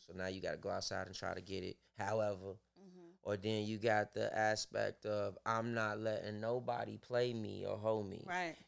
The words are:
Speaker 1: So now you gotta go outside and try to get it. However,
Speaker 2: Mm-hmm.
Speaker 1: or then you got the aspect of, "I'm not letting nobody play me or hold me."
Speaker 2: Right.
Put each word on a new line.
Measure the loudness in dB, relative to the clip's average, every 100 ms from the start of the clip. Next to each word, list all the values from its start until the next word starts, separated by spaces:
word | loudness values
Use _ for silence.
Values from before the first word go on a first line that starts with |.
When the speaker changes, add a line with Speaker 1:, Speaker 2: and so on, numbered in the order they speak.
| -12
Speaker 1:
So |
now | -4 -4
you | -2
gotta | -2 -2
go | -2
outside | -2 -2 -2 -4
and | -4
try | -4
to | -4
get | -4 -4
it. | -4 -8 _ -6
However, | 0 2 2 0 -6 -10 _ -20
Speaker 2:
Mm-hmm. | -20 -20 -20 -8
Speaker 1:
or | -2 0
then | 2 2 2
you | 2
got | 4 6 4
the | 0 0
aspect | 4 4 2 0 0 0 -2
of, | -2 0 0 -2
"I'm | 0 0 2
not | 0 0 0
letting | 0 0 -2 -2
nobody | 0 0 0 -2 -4 -8
play | -2 2 2
me | 2 -2 -4 -4
or | 0
hold | 2 2 0
me." | -6
Speaker 2:
Right. | -2 -2 -2 -4